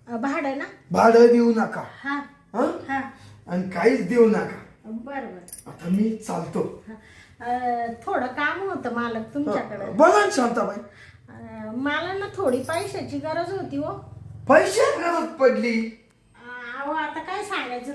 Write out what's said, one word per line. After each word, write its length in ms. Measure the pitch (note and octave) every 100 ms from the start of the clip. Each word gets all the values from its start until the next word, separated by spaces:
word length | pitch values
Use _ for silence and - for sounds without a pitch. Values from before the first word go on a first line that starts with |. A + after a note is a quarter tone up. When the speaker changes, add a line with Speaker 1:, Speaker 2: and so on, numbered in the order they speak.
| -
Speaker 1:
अ, 100 | A#3
भाडं 400 | C#4 D#4+ C#4 C4+
ना? 80 | F4+ - -
Speaker 2:
भाडं 360 | F3+ A3+ A3+ A#3+
देऊ 240 | A#3+ A#3
नका. 320 | A3 F#3+ - - -
Speaker 1:
हा. 120 | C#4 C#4+ - - _ A3
Speaker 2:
हं? 160 | D#4+ F4+ -
Speaker 1:
हा. 200 | C4+ B3 - - - -
Speaker 2:
आणि 220 | F3+ -
काहीच 380 | G3 A3+ C4 F3
देऊ 220 | A#3+ A3
नका. 340 | F#3 - - - _ G#3+
Speaker 1:
बरं, 360 | A3+ C4+ C4+
बरं. 500 | A3 F3+ - - -
Speaker 2:
आता 180 | - E3+
मी 260 | G3 A3 A3
चालतो. 680 | - E3+ - F3 - - -
Speaker 1:
हा. 60 | G#3+ - - - - A#3+
अ, 420 | B3 B3 A#3+ A#3 A3+ F#4+
थोडं 220 | E4 B3+
काम 420 | D4 D4 E4+ G4
होतं 240 | D#4+ B3
मालक 400 | A#3 A#3 A3+ A3
तुमच्याकडं. 520 | C#4+ D4+ G3 - G3+ D#3
Speaker 2:
हं, 120 | F#3+
बोला 280 | E4 G#4 G4
ना 40 |
शांताबाई. 440 | C#4 A#3+ A#3 F#3+ G#3 - - - - -
Speaker 1:
अ, 420 | A#3 A3+ A3 G#3+
मला 420 | A#3 C#4+ D4+ F4
ना 120 | G4 G#4 G4
थोडी 220 | D4+ B3+
पैशाची 600 | B3+ E4 G4+ F#4 A#3+ C#4
गरज 320 | D#4 E4+ F4
होती 260 | F#4+ C#4+ C#4+
हो. 160 | D#4+ G4+ - - - - -
Speaker 2:
पैसे 520 | D4+ F#4+ A4+ - -
गरज 260 | E4+ E4 - -
पडली? 680 | B3+ G#3+ A#3 A3+ A3+ - _ _ _ -
Speaker 1:
अ, 460 | A#3+ B3 B3 C4+
अहो, 120 | C#4+
आता 260 | D#4 D4+ D#4
काय 240 | E4+ G4
सांगायचं 480 | G4+ E4+ B3+ B3 C4